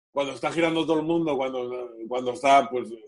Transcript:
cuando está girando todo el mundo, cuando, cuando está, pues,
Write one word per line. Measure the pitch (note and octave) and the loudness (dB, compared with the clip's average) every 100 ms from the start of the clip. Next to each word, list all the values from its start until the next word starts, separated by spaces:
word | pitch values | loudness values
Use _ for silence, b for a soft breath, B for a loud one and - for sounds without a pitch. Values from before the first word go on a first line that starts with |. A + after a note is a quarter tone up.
| _ | _
cuando | C#3 C#3 | -4 -4
está | B2+ D3+ | -4 -4
girando | E3 E3 D#3+ D3 | 0 0 0 2
todo | D#3 | 0
el | D#3 | 2
mundo, | E3+ D#3+ C3 | 0 0 0
cuando, | C3 B2+ B2 B2 B2 A2+ A2+ | -2 -4 -6 -8 -10 -12 -6
cuando | B2 B2 | -4 -4
está, | A#2+ C#3 C#3 A#2 | 0 6 6 6
pues, | B2 G#2+ A2+ | -4 -6 -12